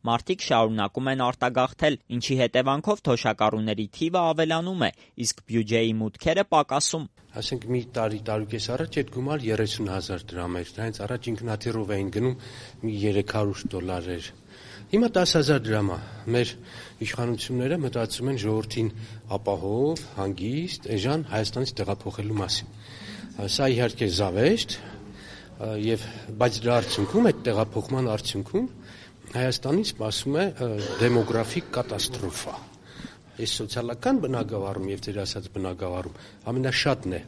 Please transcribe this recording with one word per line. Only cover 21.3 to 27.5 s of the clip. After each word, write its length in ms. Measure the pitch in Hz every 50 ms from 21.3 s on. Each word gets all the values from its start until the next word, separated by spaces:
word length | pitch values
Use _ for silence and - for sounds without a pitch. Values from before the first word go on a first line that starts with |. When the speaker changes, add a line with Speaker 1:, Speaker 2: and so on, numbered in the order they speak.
| 104
Speaker 2:
Հայաստանից 400 | 110 107 - - 120 135 131 -
տեղափոխելու 600 | - 95 90 101 - - - - - 104 107 110 101
մասին։ 300 | 95 87 - - - - - - - - - - - - - - - - - - 101 95
Սա 160 | - - 139 135 123
իհարկե 360 | 117 123 113 - - 120 101 85
զավեշտ, 640 | 90 104 95 87 101 123 165 220 226 - - - - - - - - - - - - - - - - - - -
ը, 180 | - 107 110 107 107
և, 240 | 104 113 113 107 - - - - - - 110 107
բայց 220 | 123 120 104 107
դրա 160 | 107 120 120 120
արդյունքում, 480 | 107 - - - 101 - - 214 240
այդ 160 | 208 - - -
տեղափոխման 600 | 123